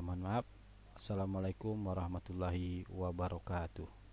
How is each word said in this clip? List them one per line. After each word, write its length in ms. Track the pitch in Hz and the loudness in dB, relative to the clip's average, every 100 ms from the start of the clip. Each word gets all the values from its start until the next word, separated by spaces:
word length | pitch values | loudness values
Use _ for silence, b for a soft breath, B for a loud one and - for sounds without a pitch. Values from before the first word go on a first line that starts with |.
| 87 | 2
mohon 160 | 87 | 0
maaf. 240 | 92 113 - - - - - - | 2 2 0 -8 -18 -18 -14 -6
Assalamualaikum 800 | - 101 95 95 95 95 110 107 98 | 0 2 2 2 2 0 0 0 2
warahmatullahi 1000 | 92 92 87 - 90 90 87 90 90 90 | 2 2 0 -2 0 2 4 2 0 -2
wabarakatuh. 1160 | 92 90 87 90 85 - 90 82 - 80 - - | 0 0 2 2 0 0 0 0 -4 -8 -10 -18